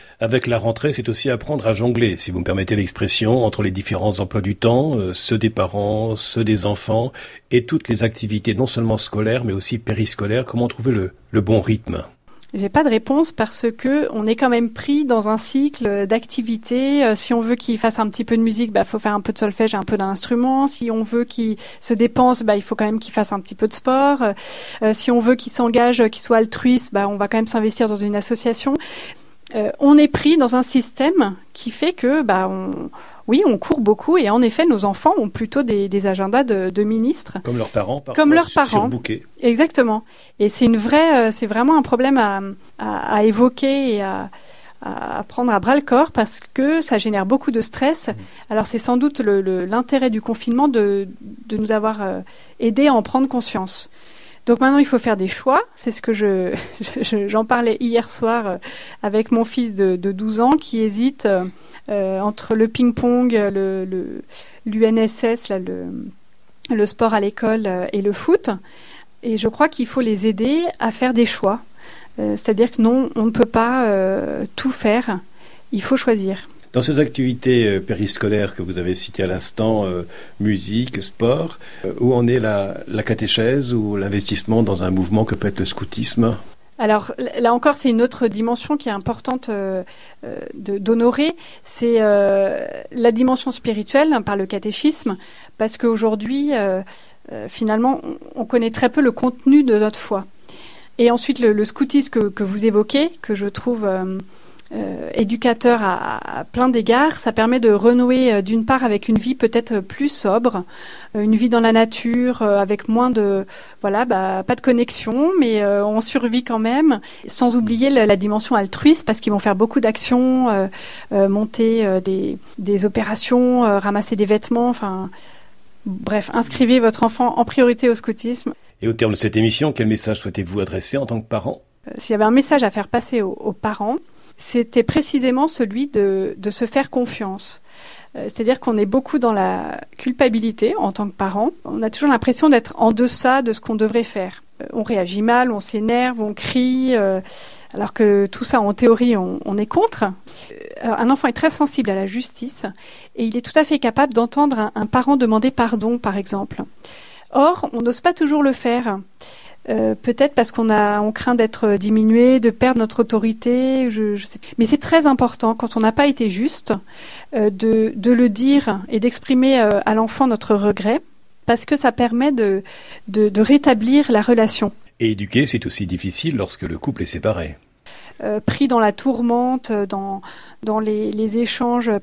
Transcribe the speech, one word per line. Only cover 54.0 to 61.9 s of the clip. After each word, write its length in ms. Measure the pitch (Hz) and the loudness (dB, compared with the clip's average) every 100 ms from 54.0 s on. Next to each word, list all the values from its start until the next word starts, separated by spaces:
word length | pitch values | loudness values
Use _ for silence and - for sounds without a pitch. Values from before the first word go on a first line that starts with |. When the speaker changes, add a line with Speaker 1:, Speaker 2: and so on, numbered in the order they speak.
| - - - - - | -20 -20 -20 -6 0
Speaker 2:
Donc 140 | 233 | 2
maintenant, 180 | 262 285 | 4 4
il 80 | 285 | 4
faut 140 | 247 | 2
faire 180 | 233 202 | 0 0
des 100 | 185 | -2
choix. 340 | - - 294 - - | -4 0 0 0 -6
C'est 140 | 247 | -8
ce 140 | 220 | -4
que 100 | - | -2
je, 400 | 214 208 190 180 - - - | 0 2 0 0 -4 -8 -12
<laughs> 220 | 208 254 | -8 -6
je, 260 | 214 214 202 | -2 -2 0
j'en 180 | 214 220 | 0 0
parlais 320 | 247 233 214 | 2 2 0
hier 320 | 240 233 233 | 0 0 -2
soir, 340 | - 226 233 208 | -4 -2 0 -2
euh, 80 | 180 - - - - | -6 -10 -16 -18 -8
avec 300 | 208 214 220 | -2 -2 2
mon 120 | 233 | 0
fils 300 | 226 - 233 | 0 -2 -4
de, 220 | 196 190 180 | 0 0 0
de 160 | 190 | -2
douze 280 | 190 220 214 | -4 -4 0
ans 120 | 240 | 2
qui 300 | 302 - 226 | 2 0 -2
hésite, 440 | 220 202 247 277 214 | -2 0 -2 0 0
euh, 200 | 190 185 - - - | 0 -2 -10 -20 -16
euh, 300 | - | -6